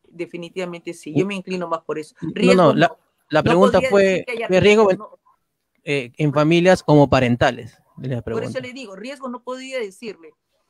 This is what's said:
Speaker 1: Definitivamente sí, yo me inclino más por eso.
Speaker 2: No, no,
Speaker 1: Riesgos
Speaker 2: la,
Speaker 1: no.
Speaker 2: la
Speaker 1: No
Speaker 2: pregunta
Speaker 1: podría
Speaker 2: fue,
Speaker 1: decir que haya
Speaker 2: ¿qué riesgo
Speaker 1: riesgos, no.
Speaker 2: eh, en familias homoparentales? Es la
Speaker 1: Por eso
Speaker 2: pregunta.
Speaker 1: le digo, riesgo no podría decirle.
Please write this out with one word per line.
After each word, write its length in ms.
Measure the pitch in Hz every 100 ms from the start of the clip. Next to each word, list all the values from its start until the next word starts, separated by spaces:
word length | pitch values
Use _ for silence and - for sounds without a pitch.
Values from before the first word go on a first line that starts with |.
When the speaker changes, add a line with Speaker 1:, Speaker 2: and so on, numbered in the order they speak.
| _
Speaker 1:
Definitivamente 840 | 170 170 175 170 - 180 170 170 165
sí, 180 | - 156
yo 80 |
me 120 | 190 196
inclino 320 | 185 185 165
más 140 | 165
por 180 | - 151
eso. 160 | 151 _
Speaker 2:
No, 100 | 160
no, 40 |
Speaker 1:
Riesgos 420 | 190 185 185 165 139
Speaker 2:
la, 100 | 165
Speaker 1:
no. 100 | - _ _ _
Speaker 2:
la 100 | 151
Speaker 1:
No 20 |
Speaker 2:
pregunta 300 | 147 170 202
Speaker 1:
podría 160 | 185 175
Speaker 2:
fue, 120 | 202
Speaker 1:
decir 220 | 196 180 -
que 60 |
haya 160 | 233 226
Speaker 2:
¿qué 120 | 180
riesgo 280 | 185 208 214
Speaker 1:
riesgos, 200 | 185 208
no. 100 | - _ _ _ _ _ _
Speaker 2:
eh, 280 | - 143 123 _
en 160 | 151
familias 500 | 139 151 170 175 185 -
homoparentales? 920 | 151 139 131 131 120 151 120 113 _ _ -
Es 100 | 131
la 120 | 123
Speaker 1:
Por 120 | 113
eso 80 | 113
Speaker 2:
pregunta. 180 | 123 262
Speaker 1:
le 140 | 254
digo, 220 | 247 240 190
riesgo 320 | 226 277 262
no 140 | 247
podría 380 | 247 254 262 262
decirle. 500 | 214 185 226 180 160 _ _ _ _